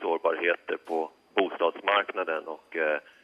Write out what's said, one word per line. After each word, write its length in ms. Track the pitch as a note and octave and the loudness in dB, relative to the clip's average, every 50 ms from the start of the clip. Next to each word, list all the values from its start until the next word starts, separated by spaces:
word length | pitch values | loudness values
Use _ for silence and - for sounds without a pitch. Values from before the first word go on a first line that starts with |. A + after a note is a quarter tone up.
sårbarheter 760 | G2 F2+ E2 D#2+ - E2 E2 D#2+ E2+ F2 E2+ - - - E2+ | -2 0 0 2 2 0 0 2 2 2 0 0 -2 -6 -6
på 340 | D#2+ - - E2 D#2+ D#2+ D#2 - _ _ _ - | -6 -4 -2 -2 -2 -2 -4 -8 _ _ _ 0
bostadsmarknaden 1080 | G#2 F#2+ E2+ - - F2 E2 - - - F#2+ G2+ G2+ G2 - - G2 F2+ E2 D#2+ D#2 D#2 | 2 2 2 2 0 0 0 0 -2 -2 0 0 0 0 0 -2 -4 -2 -2 -2 -4 -4
och, 320 | D#2+ D#2+ D2+ - _ - | -8 -12 -12 -12 _ -4
eh, 240 | E2 D#2+ D2+ D2+ D2 - - - - | -2 0 0 0 -2 -4 -10 -20 -20